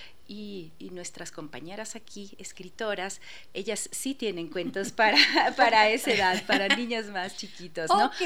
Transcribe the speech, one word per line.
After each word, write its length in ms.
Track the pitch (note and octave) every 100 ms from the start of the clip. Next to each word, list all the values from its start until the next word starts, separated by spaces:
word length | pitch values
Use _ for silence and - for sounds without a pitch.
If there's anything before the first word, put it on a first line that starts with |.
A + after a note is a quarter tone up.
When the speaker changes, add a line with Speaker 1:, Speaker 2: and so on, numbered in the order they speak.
| - - -
Speaker 1:
y, 460 | G#3 G#3 G3 D#3+ -
y 120 | F#3+
nuestras 420 | F3+ F3 - E3+
compañeras 640 | - D3+ B2 D#3+ G#3 A3 A3+
aquí, 380 | - G3+ G3+ -
escritoras, 840 | F#3+ - F#3 - A3+ G3 F#3+ - - - -
ellas 340 | - G3+ G#3 -
sí 240 | - C4
tienen 340 | C#4 A3 F3 E3+
cuentos 440 | F#3 E3+ G3 G3
para, 240 | - G#3+ -
<laughs> 400 | - D#4 B3 A3+
para 320 | A#3+ A3 G#3+
esa 240 | A#3 D4
edad, 320 | G3+ F#3 F#3+ -
para 220 | C4+ G3 A3+
niños 300 | A#3+ A3+ G#3
más 320 | F#3+ F#3+ -
chiquitos, 500 | G3+ - F3 E3+ D#3+
¿no? 160 | F4+ B3+
Speaker 2:
Ok. 80 | -